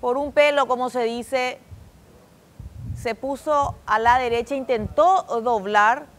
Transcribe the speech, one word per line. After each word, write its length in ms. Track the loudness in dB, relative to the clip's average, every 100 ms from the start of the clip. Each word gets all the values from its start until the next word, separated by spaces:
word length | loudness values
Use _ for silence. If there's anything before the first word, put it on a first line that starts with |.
por 160 | -2 -2
un 140 | 0
pelo, 360 | 4 4 4 0
como 240 | 0 -2
se 140 | -2 -4
dice. 540 | -4 -4 -2 -4 -6 _ -20 -20 _ _ -20 _ _ _ _ -18 -14 -12 -8
Se 200 | -6 -6
puso 640 | -6 -6 -2 0 0 -6 -2
a 100 | 0
la 220 | 4 4
derecha, 340 | 2 -2 -2
intentó 720 | -6 -2 -4 -2 2 4 4 0 -4
doblar. 640 | -2 -2 0 2 4 2 -4